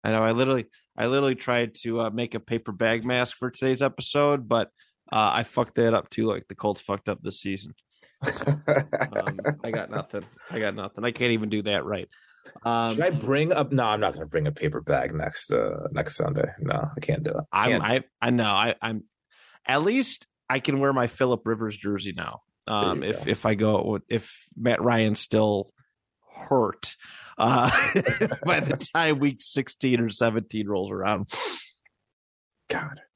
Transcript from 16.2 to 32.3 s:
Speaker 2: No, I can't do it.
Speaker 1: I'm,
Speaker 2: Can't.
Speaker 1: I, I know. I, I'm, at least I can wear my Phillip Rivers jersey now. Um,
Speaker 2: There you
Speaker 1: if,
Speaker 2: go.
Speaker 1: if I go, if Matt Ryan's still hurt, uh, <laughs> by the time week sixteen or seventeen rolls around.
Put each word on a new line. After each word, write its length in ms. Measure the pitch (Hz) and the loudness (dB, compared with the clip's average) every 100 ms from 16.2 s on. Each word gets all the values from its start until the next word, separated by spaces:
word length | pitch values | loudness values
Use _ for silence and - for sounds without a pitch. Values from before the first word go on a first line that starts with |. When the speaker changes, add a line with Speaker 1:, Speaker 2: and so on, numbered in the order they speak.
| - - - - | -2 0 -2 -2
Speaker 2:
No, 280 | - - - - | -2 -2 -2 -6
I 40 | |
can't 220 | - - | -4 -2
do 80 | - | -2
it. 140 | - - | -4 -2
Speaker 1:
I'm, 180 | 95 110 | 2 2
Speaker 2:
Can't. 120 | 101 | 2
Speaker 1:
I, 200 | 107 127 - _ | 2 0 -2 _
I 80 | 120 | 0
know. 140 | 123 | 2
I, 300 | 110 98 113 - | 2 2 0 0
I'm, 240 | 113 110 - _ _ _ - - - | -4 -6 -10 _ _ _ -20 -12 0
at 160 | 135 | 2
least 440 | 170 254 262 - - _ _ | 4 2 0 -4 -12 _ _
I 120 | 131 | -2
can 180 | - 139 | 0 2
wear 120 | 139 | 2
my 140 | 135 120 | 2 0
Phillip 400 | - 131 117 113 | 2 2 2 0
Rivers 300 | 110 110 101 | -2 -2 -4
jersey 360 | 101 101 98 90 | -4 -4 -4 -8
now. 260 | 80 - _ _ - | -8 -10 _ _ -4
Um, 340 | 107 101 92 | 0 0 0
Speaker 2:
There 80 | 85 | -2
you 40 | |
Speaker 1:
if, 100 | 110 | -4
Speaker 2:
go. 60 | - | -2
Speaker 1:
if 160 | 104 110 | 0 0
I 80 | |
go, 440 | 107 107 104 104 104 - | 2 4 2 0 -4 -2
if 380 | 117 - - - - | -4 -4 -18 -18 -4
Matt 240 | 117 117 | 0 2
Ryan's 380 | 113 117 110 107 | 2 4 2 0
still 520 | - 110 107 104 98 _ _ _ _ _ _ - - | 0 2 4 2 -2 _ _ _ _ _ _ -20 0
hurt, 460 | 135 107 - - - - - - - | 2 2 0 -10 -10 -18 -20 -20 0
uh, 340 | 131 127 127 | 2 4 4
<laughs> 240 | - - 190 - - 220 - | 4 2 2 0 0 -2 -2
by 160 | 170 160 | 0 0
the 160 | 147 139 - | 0 -4 -2
time 240 | 170 165 147 | 2 2 4
week 220 | 143 123 | 2 0
sixteen 600 | - - 131 - 135 120 | -4 -4 -4 -2 2 4
or 80 | 117 | 2
seventeen 600 | 101 117 110 107 110 101 | 2 2 2 -4 -6 -2
rolls 220 | 101 98 | -2 -2
around. 380 | 98 95 101 95 - 427 - - _ _ _ _ _ _ | -2 0 0 -2 -6 -6 -8 -16 _ _ _ _ _ _